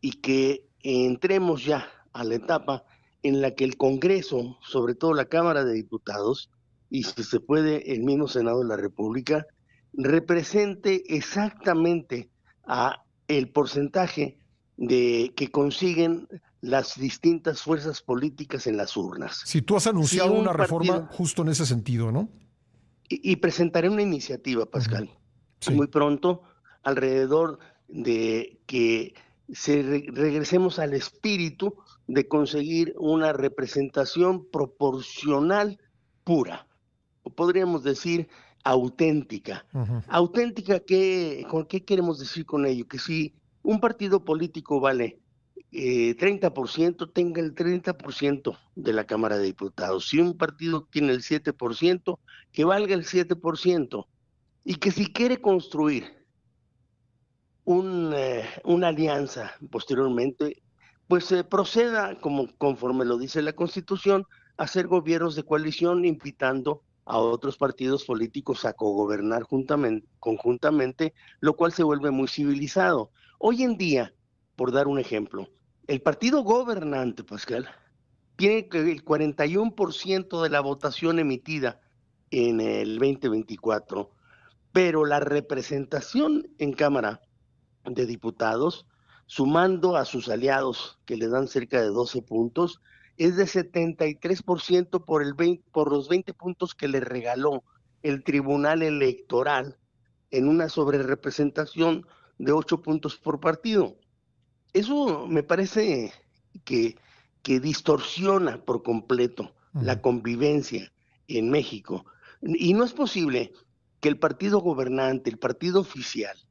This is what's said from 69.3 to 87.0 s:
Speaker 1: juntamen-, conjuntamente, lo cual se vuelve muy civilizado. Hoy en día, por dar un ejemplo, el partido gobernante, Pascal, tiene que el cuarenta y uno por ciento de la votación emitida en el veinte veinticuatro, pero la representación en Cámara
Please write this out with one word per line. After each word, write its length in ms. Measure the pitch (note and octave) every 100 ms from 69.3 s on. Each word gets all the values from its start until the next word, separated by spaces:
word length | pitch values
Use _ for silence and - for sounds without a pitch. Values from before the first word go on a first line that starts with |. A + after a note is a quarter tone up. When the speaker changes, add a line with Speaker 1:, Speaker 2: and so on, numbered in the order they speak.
| A2+
Speaker 1:
juntamen-, 640 | A2+ C3+ C3 D3 C3 A2 - _
conjuntamente, 920 | - A2+ A#2+ B2 D3+ D3+ C3 C3 D#3+ _ - _
lo 140 | D3 D3+
cual 160 | E3+
se 100 | E3
vuelve 280 | D#3+ D3 D3
muy 180 | C3 C3+
civilizado. 840 | - C#3+ C#3 C#3+ - F#3 D#3 G#2+ _ _ _
Hoy 240 | G#3 A#3
en 140 | B3+ G#3+
día, 360 | F3+ C3+ A#2 _ _ _ _ -
por 160 | B2+
dar 160 | B2+ C#3
un 120 | C#3
ejemplo, 500 | B2+ A2 G#2 G2 F#2+ _ _ _ -
el 140 | C3+
partido 400 | F3+ - A3+ D4
gobernante, 800 | G#3 A#3 B3 G#3 D#3 C#3 B2+ G2
Pascal, 460 | - G#2 - A#2 C3 - _ _ _ _ _ _
tiene 300 | F#3+ A3 -
que 100 | E3+ D#3+
el 120 | D#3
cuarenta 420 | - D3+ D3+ C#3+ D3
y 100 | F3+
uno 200 | A3+ -
por 180 | F#3+
ciento 480 | D#3 F#3 F#3+ F#3 E3+
de 80 | D#3+
la 100 | C#3+
votación 600 | C#3 C#3 D3 - D#3+ E3
emitida 600 | D3+ C3 - D#3 C3 - _ _ _ _ _
en 280 | - A#2+ A2+
el 380 | A2 G#2+ G#2+ A2
veinte 320 | C#3 C#3 C3
veinticuatro, 840 | A2 A2 G#2 A2 G#2+ - G2+ G2+ _ _ _ _ _ _
pero 340 | - F3+ D#3 D3+
la 140 | D3
representación 1300 | D3 D3 D3 C#3 A#2+ C#3+ C#3 D3+ - A#3+ D4+ D4+ - _
en 160 | D3
Cámara 480 | C3+ D3 C#3